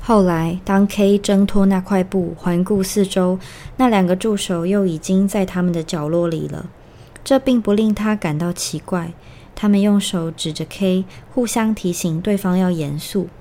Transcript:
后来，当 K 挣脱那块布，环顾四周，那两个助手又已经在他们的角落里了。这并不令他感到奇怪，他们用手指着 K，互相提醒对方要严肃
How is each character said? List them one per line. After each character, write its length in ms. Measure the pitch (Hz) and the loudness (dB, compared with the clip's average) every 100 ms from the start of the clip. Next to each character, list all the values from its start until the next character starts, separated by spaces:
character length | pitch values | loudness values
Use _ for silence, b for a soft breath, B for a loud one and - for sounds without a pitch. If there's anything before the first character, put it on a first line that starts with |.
后 200 | - 220 | 4 4
来， 360 | 185 165 165 180 185 | 4 2 -2 -4 0
当 200 | 196 202 | 2 2
K 300 | - 202 202 | 2 4 4
挣 260 | 202 196 196 | 4 2 4
脱 220 | 202 196 | 4 4
那 120 | 190 | 2
块 240 | 185 196 | 0 0
布， 300 | 185 196 170 165 | 0 -2 -4 -4
环 280 | 185 175 | -2 0
顾 180 | 180 202 | 0 0
四 240 | 190 214 190 | 0 0 0
周， 320 | 190 180 185 B B B - | 2 0 -2 B B B 0
那 100 | 254 | 2
两 180 | 208 180 | 4 2
个 100 | 185 | 2
助 200 | 226 202 | 0 -2
手 300 | - 175 170 | -2 -2 0
又 200 | 202 190 | 0 0
已 120 | 160 | -2
经 300 | - 190 196 | 0 2 2
在 180 | 208 185 | 0 -2
他 160 | 180 | 0
们 100 | 180 | 0
的 120 | 170 | -2
角 260 | 160 170 147 | -4 -4 -2
落 180 | 170 170 | 0 0
里 200 | 160 147 | -2 -6
了。 220 | 151 - - B B B B | -8 -12 -18 B B B B
这 140 | - 269 | 2 2
并 240 | 262 247 | 4 0
不 100 | 208 | 2
令 200 | 208 220 | 2 2
他 220 | 208 214 214 | 0 0 -2
感 200 | 165 151 | -2 -2
到 160 | 170 | -2
奇 280 | 175 - 156 | -4 -6 -8
怪， 340 | - 180 165 170 B B B - | -4 -6 -6 -12 B B B -4
他 140 | 208 | 2
们 100 | 202 | 4
用 220 | 208 202 | 4 2
手 300 | 196 180 165 | 0 -4 -6
指 200 | 160 160 | -6 -8
着 140 | 151 160 | -8 -10
K， 400 | - 190 185 190 B B | -2 0 0 -2 B B
互 140 | - 233 | -4 -2
相 280 | 240 220 214 | 0 0 0
提 180 | 180 | -4
醒 260 | 170 175 160 | -2 -2 -2
对 160 | 196 202 | -2 -2
方 220 | 190 180 | 0 2
要 140 | 185 | 2
严 260 | 170 147 147 | 0 -4 -6
肃 320 | - 202 175 - | -6 -6 -6 -10